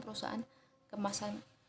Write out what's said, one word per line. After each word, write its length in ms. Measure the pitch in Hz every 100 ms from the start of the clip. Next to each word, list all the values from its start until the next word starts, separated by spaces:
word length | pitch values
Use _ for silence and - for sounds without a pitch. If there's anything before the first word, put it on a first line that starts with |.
perusahaan 400 | 226 214 - 220 233 - - - -
kemasan 480 | 208 202 202 208 208 - -